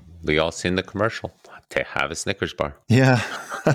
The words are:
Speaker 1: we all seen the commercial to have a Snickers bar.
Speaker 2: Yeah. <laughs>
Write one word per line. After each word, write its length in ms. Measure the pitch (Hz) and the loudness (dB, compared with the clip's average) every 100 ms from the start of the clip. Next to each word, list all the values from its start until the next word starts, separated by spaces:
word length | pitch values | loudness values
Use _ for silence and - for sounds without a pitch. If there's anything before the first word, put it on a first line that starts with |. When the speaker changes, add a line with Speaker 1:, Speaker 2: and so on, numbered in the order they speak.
| - 85 | -20 -10
Speaker 1:
we 160 | 80 76 | 0 2
all 120 | 82 | 2
seen 240 | - 87 | 0 -2
the 80 | 92 | -2
commercial 500 | - 98 110 - - - - - - | -2 -2 -2 -2 -12 -14 -20 -20 -6
to 140 | - | -4
have 260 | 67 67 69 | -2 -2 -4
a 40 | 82 | -4
Snickers 360 | - 98 87 | -6 -4 -4
bar. 240 | - 73 - - | -2 -4 -4 2
Speaker 2:
Yeah. 340 | 120 131 123 - - - - | 4 6 4 0 -8 -10 -4
<laughs> 80 | - | 0